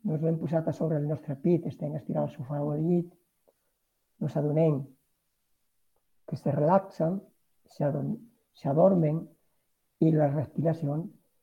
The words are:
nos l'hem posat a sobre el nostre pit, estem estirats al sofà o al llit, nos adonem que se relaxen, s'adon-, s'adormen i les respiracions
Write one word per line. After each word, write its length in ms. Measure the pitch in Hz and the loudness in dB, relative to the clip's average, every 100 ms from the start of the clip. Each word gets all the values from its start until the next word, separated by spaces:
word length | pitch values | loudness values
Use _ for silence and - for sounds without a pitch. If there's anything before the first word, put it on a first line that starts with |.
nos 160 | 196 156 | -4 -2
l'hem 140 | 160 160 | 0 -2
posat 280 | 147 165 160 | 0 -2 -2
a 40 | |
sobre 280 | - 165 156 | -2 0 0
el 80 | 147 | -2
nostre 260 | 147 - 139 | -4 -6 -2
pit, 280 | 175 170 160 | 2 2 0
estem 300 | - 147 151 | -6 -6 -6
estirats 320 | - 151 147 | -4 -2 -2
al 60 | - | -6
sofà 240 | 127 147 | -8 -4
o 80 | 147 | -2
al 120 | 147 | 0
llit, 240 | 165 175 170 _ _ _ _ _ _ _ _ _ _ - | 2 2 0 _ _ _ _ _ _ _ _ _ _ -8
nos 160 | 151 156 | -4 -2
adonem 480 | 147 156 160 139 139 - _ _ _ _ _ _ _ _ _ _ _ _ - | 0 2 2 2 -4 -16 _ _ _ _ _ _ _ _ _ _ _ _ -12
que 80 | 143 | -6
se 160 | - | -2
relaxen, 640 | 139 151 190 190 - 160 196 - _ _ _ _ | 0 4 2 0 -4 -4 -4 -10 _ _ _ _
s'adon-, 460 | - 147 147 139 220 - _ _ | -4 -2 -2 -4 -6 -10 _ _
s'adormen 640 | _ 139 151 185 185 151 160 - _ _ _ _ _ _ - | _ -2 4 4 4 2 -2 -6 _ _ _ _ _ _ 0
i 80 | 160 | 2
les 180 | 156 143 147 | 4 2 0
respiracions 760 | - - 160 160 143 151 190 - _ _ | -4 -2 -2 -2 -4 -4 -8 -14 _ _